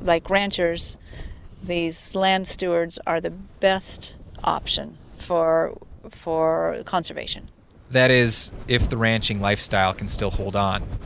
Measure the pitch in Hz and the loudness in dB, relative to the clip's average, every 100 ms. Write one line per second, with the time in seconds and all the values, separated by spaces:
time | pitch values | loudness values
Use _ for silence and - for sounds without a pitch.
0 | 180 165 165 196 202 - 175 170 - - | 0 0 2 0 0 0 0 0 -6 -10
1 | - - - - - - 180 175 165 165 | -16 -14 -12 -14 -18 -14 -4 -2 -2 -6
2 | - 190 190 190 185 - 185 170 170 - | -6 0 2 2 0 -4 0 0 0 -4
3 | - 165 170 180 196 - 190 190 - - | -2 -2 -2 -8 -14 0 2 2 -2 -10
4 | - - - - - 156 - - - - | -12 -14 -16 -4 -2 0 -2 -4 -6 -14
5 | - - - 170 160 160 165 - - - | -20 -14 -2 2 4 2 0 -4 -16 -18
6 | - - - 160 160 165 165 160 175 185 | -18 -12 -4 0 2 2 -2 -4 -4 -4
7 | 160 - - - - - - - - 127 | -4 -8 -8 -10 -12 -20 -20 -20 0 4
8 | 127 127 120 - - - - 123 - 117 | 6 8 6 4 2 -4 0 2 2 2
9 | 113 113 - 101 101 104 - 101 95 95 | 2 2 0 0 2 2 2 4 2 2
10 | 98 - 101 90 98 101 98 95 - - | -4 -2 0 -2 -2 0 0 0 -4 -6